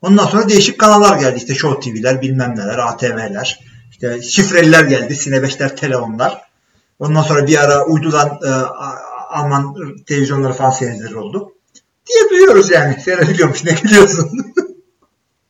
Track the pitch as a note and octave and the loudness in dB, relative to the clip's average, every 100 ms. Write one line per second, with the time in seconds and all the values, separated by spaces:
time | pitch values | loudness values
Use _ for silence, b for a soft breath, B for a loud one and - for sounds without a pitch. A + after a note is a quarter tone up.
0 | F3 G3+ F3+ G3+ A3 G#3 - - G#3+ G#3 | 4 4 4 0 2 2 2 2 4 6
1 | G#3 D#3 C3+ B2 - C3+ D#3 C3+ B2+ A2 | 4 4 0 -2 -6 -4 -2 -4 -6 -4
2 | A#2+ C3 C3 C3 B2 A2+ G2+ A#2 A#2+ A2+ | -2 -2 -2 -4 -4 -6 -6 -4 -4 -4
3 | B2 A#2 G#2 G2 - - b b b _ | -6 -4 -8 -8 -8 -10 b b b _
4 | B2 A#2+ A#2+ - F#3+ F3 D#3+ E3 D3 C3 | -8 -8 -6 -2 0 4 4 4 4 0
5 | A#2+ C#3+ - C3+ C3+ - C#3 C#3 D3 B2+ | -2 -6 -4 -2 -2 -4 -6 -6 -4 -4
6 | A#2 A2 D3 - _ _ _ _ _ _ | -6 -4 -4 -4 _ _ _ _ _ _
7 | D3 D#3 D3 D3 C#3 D3+ D3 C#3+ D#3+ D#3 | -2 0 2 0 2 2 4 2 2 0
8 | D#3 D3+ D3 - C#3 C3 B2+ - C#3 B2+ | 0 0 -2 -2 -4 -4 -4 -8 -12 -14
9 | - B2 - D#3 C#3+ C#3 C#3 C#3 D3+ - | -16 -16 -10 -6 -2 -2 -4 -8 -14 -16
10 | _ C#3+ C3+ C#3 C3+ B2+ C3+ B2 A#2+ A2 | _ -2 -2 0 -2 0 -2 -2 -6 -8
11 | A2 A2 G2+ G3 G3+ _ _ _ _ _ | -12 -12 -10 -10 -10 _ _ _ _ _
12 | - A#4+ G#4 F#4 F#4+ G#3 F#3+ E3+ C#3+ C3 | 0 2 4 6 6 8 6 2 0 -4
13 | - F#3 E3 E3+ D#3 C3 E3 D#3 G#3 G#3 | -4 0 0 2 0 0 -2 -2 4 6
14 | G3 E3+ D#3 B3 - - F#4+ - _ _ | 6 4 -4 -6 -6 -6 -6 -12 _ _
15 | _ _ _ _ | _ _ _ _